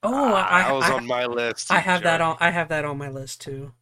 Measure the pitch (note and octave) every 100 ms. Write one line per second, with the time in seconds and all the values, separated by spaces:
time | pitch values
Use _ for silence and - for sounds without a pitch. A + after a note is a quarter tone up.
0 | G#3 C4 C#4 G3+ F#3 F3+ F#3 C3+ C3+ C3
1 | A#2+ B2 B2 A#2+ A#2+ A2 - F#3 F#3 F3+
2 | E3+ D#3+ E3 D#3+ E3+ F3 D#3+ D#3 D3 C#3+
3 | C#3+ C3+ C3 - - C3+ C#3 B2